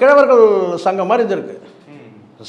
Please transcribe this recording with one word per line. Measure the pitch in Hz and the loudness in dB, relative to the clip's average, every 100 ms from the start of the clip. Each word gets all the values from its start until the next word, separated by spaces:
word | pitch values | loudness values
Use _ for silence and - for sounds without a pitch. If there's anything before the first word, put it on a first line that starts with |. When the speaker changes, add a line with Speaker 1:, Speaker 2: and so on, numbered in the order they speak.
Speaker 1:
கிழவர்கள் | 254 285 269 240 214 196 180 170 | 2 4 4 4 4 2 -4 -4
சங்கம் | 185 196 185 | -4 -4 -2
மாதிரி | 240 | -2
இருந்திருக்கு. | 214 180 - - - - - | -2 -6 -10 -16 -20 -20 -20
Speaker 2:
ம். | - - - - _ | -20 -20 -20 -20 _